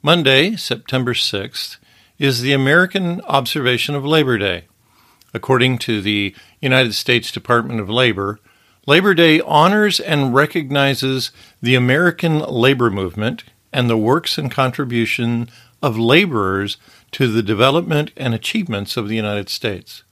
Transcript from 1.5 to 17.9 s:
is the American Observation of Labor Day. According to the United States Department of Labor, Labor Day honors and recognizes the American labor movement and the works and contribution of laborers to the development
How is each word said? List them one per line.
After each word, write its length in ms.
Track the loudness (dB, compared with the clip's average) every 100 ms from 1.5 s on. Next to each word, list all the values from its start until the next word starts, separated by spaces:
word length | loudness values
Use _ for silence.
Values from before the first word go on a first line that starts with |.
| -10 -12 -14 _ _ _ _
is 240 | -2 0
the 100 | 0
American 720 | 2 4 4 2 -2 -4 -4
Observation 720 | -2 -2 0 -2 0 0 -2
of 100 | -4
Labor 320 | 0 2 2 0
Day. 280 | 0 -4 -10 _ _ _ _ _ _
According 460 | -12 0 2 2 0
to 240 | -2 -2
the 340 | -2 -2 -4 -8 -20 _
United 340 | 0 2 2
States 380 | -2 0 0 0
Department 480 | -12 0 0 0 -6
of 80 | -4
Labor, 500 | 0 0 0 -4 -8 _ _ _ _ 2
Labor 280 | 2 4
Day 260 | 4 6 4
honors 580 | 2 2 4 4 2 0
and 360 | -2 0 2
recognizes 960 | 2 2 -2 -2 0 0 0 -2 -4 -6 _ -20 _
the 120 | 0
American 680 | 2 4 4 2 0 -2 0
labor 500 | -2 0 2 4 0
movement 540 | 0 -4 -4 -4 -6 -14 _ _
and 160 | -2 0
the 80 | 2
works 400 | 2 0 0 -6
and 140 | -4
contribution 960 | -2 -2 -2 -4 -2 -2 -2 -2 -2 -6 -12 _ _
of 160 | -4 0
laborers 800 | 2 2 2 -2 -2 -2 -4 -8 _ _ _
to 140 | -2 0
the 140 | 0
development 680 | 0 2 2 2 0